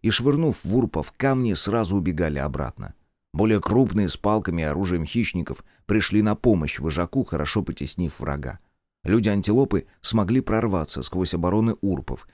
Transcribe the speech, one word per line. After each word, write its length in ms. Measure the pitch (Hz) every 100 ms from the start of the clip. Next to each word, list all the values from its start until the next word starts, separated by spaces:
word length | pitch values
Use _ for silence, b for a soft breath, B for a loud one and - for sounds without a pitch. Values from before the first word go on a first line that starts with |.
и, 80 | 110
швырнув 540 | - 131 147 160 -
в 120 | - 117
урпов 380 | 117 80 - -
камни, 380 | 135 131 120
сразу 420 | 87 - 113 92 98
убегали 420 | 87 80 80 71
обратно. 560 | 71 69 67 - 50 - _ _ _
Более 280 | 80 110 104
крупные 480 | - 120 131 104 92
с 80 | -
палками 460 | 101 107 - 85
и 20 | 76
оружием 400 | 73 92 85 80
хищников 580 | 120 107 90 73 - - b b
пришли 360 | 104 - 107
на 140 | 104 107
помощь 440 | 120 95 73 -
вожаку, 440 | 76 76 87 135
хорошо 400 | - 78 76 110
потеснив 560 | - 80 69 - 82 -
врага. 400 | 76 71 65 - _ _ _ _
Люди-антилопы 840 | - 113 107 101 98 117 139 98 - b
смогли 400 | - 110 95 127
прорваться 600 | 131 110 113 92 80 -
сквозь 320 | 64 92 90
обороны 420 | 85 87 104 113 -
урпов 460 | 101 73 - 62 -